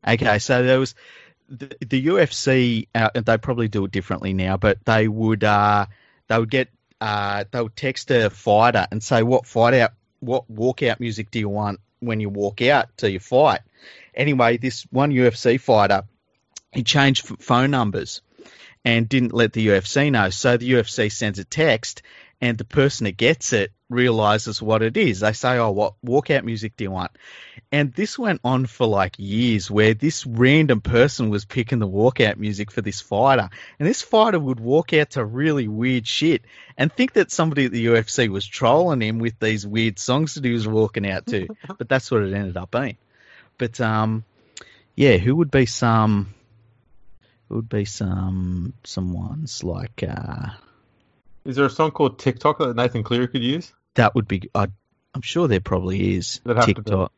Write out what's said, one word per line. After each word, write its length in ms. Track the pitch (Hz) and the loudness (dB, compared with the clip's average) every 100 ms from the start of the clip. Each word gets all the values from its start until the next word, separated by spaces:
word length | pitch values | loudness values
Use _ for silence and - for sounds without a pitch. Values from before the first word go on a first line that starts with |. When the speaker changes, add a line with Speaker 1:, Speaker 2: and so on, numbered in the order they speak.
| 110 | 0
Speaker 1:
Okay, 320 | 113 117 104 | 0 2 0
so 240 | - 123 | 2 2
there 160 | 127 131 | 4 2
was 140 | 131 - - - - _ _ | 2 -6 -20 -20 -20 _ _
the, 260 | 127 135 - 117 | -18 -16 -14 -4
the 140 | 135 | -2
U 160 | 143 190 | 0 2
F 140 | 156 | 0
C, 560 | - - 131 123 113 - | 0 0 2 2 0 -2
uh, 160 | 117 110 | 0 0
they 220 | 123 110 113 | 0 0 0
probably 320 | 123 120 113 | 0 -2 -2
do 160 | 104 | -2
it 60 | 95 | -2
differently 420 | 95 92 90 98 | -4 -4 -6 -2
now, 240 | 95 92 95 | -2 -2 2
but 260 | 104 98 - | 2 2 2
they 220 | 110 107 | 2 2
would, 360 | 107 110 110 | 0 0 2
uh, 400 | 107 104 104 104 98 104 _ _ _ | 2 4 4 2 0 -10 _ _ _
they 100 | 113 | -2
would 120 | 113 | 0
get, 200 | 131 131 _ _ _ | -2 -4 _ _ _
uh, 420 | 110 104 101 101 104 | -4 -4 -4 -6 -6
they 100 | 123 | -6
would 160 | 113 - | -8 -6
text 340 | 135 - - | -8 -8 0
a 200 | 127 107 | 2 2
fighter 560 | - - 104 117 113 87 | 0 2 4 6 4 -2
and 120 | 107 | -6
say, 200 | - 120 | 0 0
"What 240 | 117 127 - | 4 0 0
fight 280 | 117 117 | 2 4
out, 180 | 131 113 _ _ _ | 4 2 _ _ _
what 300 | 123 127 - | -6 -6 -6
walkout 500 | 107 123 123 127 107 | -4 -4 0 -2 -2
music 300 | 120 110 104 | -6 -8 -8
do 80 | 117 | -6
you 120 | 104 | -4
want 300 | 101 104 95 _ _ | -4 -4 -6 _ _
when 200 | 120 110 | -6 -4
you 100 | 104 | -6
walk 320 | 101 101 101 | -4 -6 0
out 340 | 120 143 - - | 2 2 0 -4
to 120 | 110 | -4
your 100 | 95 | -4
fight?" 400 | - 127 151 95 _ _ - - - | 0 4 4 2 _ _ -20 -20 -16
Anyway, 420 | - 143 131 117 120 | -4 0 2 2 2
this 280 | 127 - - | -4 -8 -6
one 200 | 127 147 | -2 0
U 160 | 131 123 | 4 2
F 100 | 110 | 2
C 220 | 123 127 | 0 0
fighter, 460 | - 110 101 98 101 _ _ _ _ - _ | 2 4 4 2 -2 _ _ _ _ -20 _
he 100 | - | -6
changed 480 | 113 147 139 131 - | 0 4 4 2 -4
f-, 80 | 101 | -16
phone 300 | - 123 135 | 0 2 2
numbers 520 | 139 110 92 67 - _ _ - - - _ | 0 0 -2 -8 -14 _ _ -20 -20 -20 _
and 240 | 123 117 113 | 0 2 2
didn't 240 | 131 123 | 0 0
let 180 | 117 110 | 2 0
the 100 | 113 | 2
U 120 | 107 | 2
F 120 | 98 95 | 2 2
C 240 | 139 147 | 0 2
know. 200 | 123 98 | 2 0
So 260 | 92 - 120 | 0 0 0
the 100 | 120 | 2
U 120 | 127 | 0
F 100 | 107 | 0
C 200 | - 107 | -2 -4
sends 280 | - 107 98 | -2 -4 -6
a 60 | |
text, 580 | 92 - 156 113 - - _ - - _ | -8 0 2 0 -4 -16 _ -20 -20 _
and 160 | 123 117 | -4 -4
the 60 | |
person 400 | 135 - 135 - | -2 2 2 0
that 120 | 107 95 | -6 2
gets 340 | 120 160 - | 2 2 0
it 200 | 113 95 _ _ | -2 -2 _ _
realizes 720 | 123 123 113 104 107 113 104 | 0 2 4 2 2 -2 -6
what 220 | 110 110 | 0 0
it 140 | 113 214 | 0 0
is. 240 | 180 95 | 0 2
They 120 | 104 | -2
say, 240 | 110 127 123 | 0 -2 0
"Oh, 120 | 113 | 0
what 240 | 98 104 - | 0 -2 -4
walkout 400 | 123 135 - 139 | -2 -2 0 -2
music 320 | 101 113 107 - | -2 -8 -8 -8
do 60 | |
you 60 | 98 | -8
want?" 200 | 92 90 _ - - - - _ | -6 -8 _ -20 -20 -20 -20 _
And 200 | 147 143 | -2 -2
this 260 | 147 214 - | -2 -6 -4
went 220 | 233 170 | -4 -2
on 200 | 123 127 123 | 0 0 -2
for, 200 | - 117 | 0 0
like, 300 | 101 92 - | 2 0 -4
years, 520 | 98 107 123 110 92 | -6 0 0 0 0
where 220 | 104 107 | 4 4
this 320 | 110 151 - | 4 -2 -2
random 560 | 131 113 127 151 151 113 | -8 2 4 6 4 2
person 500 | - 120 143 - 113 | 2 4 4 2 -2
was 140 | 104 | -2
picking 340 | 101 127 113 123 | -4 -6 -2 -2
the 100 | 101 | -2
walkout 480 | 98 120 - 107 - | 2 2 4 0 2
music 340 | 107 101 101 | -6 -6 -6
for 100 | - | -6
this 200 | 101 92 | -6 -10
fighter. 500 | - 101 131 131 92 - - _ | -6 0 4 2 0 -10 -20 _
And 100 | 151 | -2
this 140 | 262 | -2
fighter 360 | - 220 220 180 | 0 2 4 0
would 220 | 135 123 | -2 -6
walk 320 | 117 147 - | 0 0 2
out 180 | 156 147 | 0 0
to 140 | 139 | -4
really 420 | 107 120 156 143 110 | -6 -2 -2 -2 -4
weird 380 | 107 127 127 113 | -2 -2 -2 -2
shit 360 | - 156 139 _ - - - | -2 0 0 _ -20 -20 -4
and 140 | 156 | -4
think 220 | - 254 | 0 0
that 160 | 226 175 | 2 0
somebody 320 | - 160 143 131 | 0 0 2 0
at 60 | |
the 80 | 117 | 0
U 160 | 117 117 | 2 2
F 120 | 110 | 2
C 200 | - 117 | -2 0
was 180 | 98 - | -2 -8
trolling 560 | - 117 143 180 135 | 0 2 4 2 0
him 160 | 110 113 | -2 -2
with 200 | 117 113 | -4 -2
these 260 | 110 110 101 | -2 -2 -2
weird 320 | 110 113 98 | -2 -2 -2
songs 360 | - 131 156 | -2 -2 -2
that 100 | 151 | -2
he 80 | 127 | -2
was 140 | 120 107 | -2 0
walking 400 | 110 107 - 98 | 0 0 -2 -4
out 160 | 95 - | -6 -4
to. 220 | 113 90 214 | -6 -6 -12
Speaker 2:
<laughs> 160 | - 190 | -18 -14
Speaker 1:
But 100 | - | -2
that's 220 | 131 - | -2 0
what 120 | 117 | -2
it 100 | 98 | 0
ended 240 | 98 98 87 | -4 -6 -8
up 140 | 92 | -6
being. 260 | 120 131 - _ _ _ - _ _ | -6 -6 -10 _ _ _ -20 _ _
But, 220 | 120 117 | -8 -2
um, 420 | 113 110 110 110 110 _ _ - - _ _ | -2 0 0 -4 -8 _ _ -20 -20 _ _
yeah, 220 | - 143 95 | 2 4 6
who 180 | 104 151 | 2 0
would 140 | 160 | 0
be 140 | 139 123 | 0 0
some, 680 | - 120 113 107 104 98 - _ _ _ _ _ - - - _ _ _ | 0 0 2 2 0 -4 -14 _ _ _ _ _ -20 -20 -20 _ _ _
who 80 | 107 | -8
would 120 | 113 | -4
be 160 | 107 101 | -6 -6
some, 880 | - 98 92 95 92 90 90 87 - | -6 -6 -4 -4 -4 -4 -4 -6 -10
some 280 | - - 90 | -12 -8 -6
ones 500 | 90 90 151 156 - | -6 -8 -8 -10 -8
like, 400 | 90 90 - - - | -8 -8 -10 -8 -8
uh, 440 | - - - - - _ _ _ _ _ _ _ - - | -8 -10 -10 -12 -14 _ _ _ _ _ _ _ -16 -8
Speaker 2:
Is 100 | 127 | 0
there 80 | |
a 60 | 135 | 0
song 200 | 120 160 | 2 -2
called 280 | - 139 117 | 2 0 0
TikTok 400 | 135 - 147 147 | -4 0 -2 0
that 180 | 139 117 | -2 0
Nathan 260 | 123 120 | -2 -2
Cleary 260 | 107 120 123 | -2 -2 -2
could 140 | 131 | -2
use? 300 | 120 156 - _ _ | -4 -4 -8 _ _
Speaker 1:
That 200 | - 110 | 2 2
would 140 | 127 107 | 2 -2
be, 220 | 98 87 | -6 -4
I, 140 | 101 98 98 _ _ _ | -4 -4 -6 _ _ _
I'm 80 | 135 | -12
sure 260 | - 170 165 | -6 -2 0
there 100 | 98 | 0
probably 560 | 95 92 92 95 95 92 | 0 -4 -2 -2 -2 -2
is. 240 | 85 - | -6 -10
Speaker 2:
That'd 140 | 120 120 | -2 2
have 80 | 113 | 2
to 80 | |
be. 160 | 104 107 | 2 -2
Speaker 1:
TikTok. 220 | 95 92 | -2 -2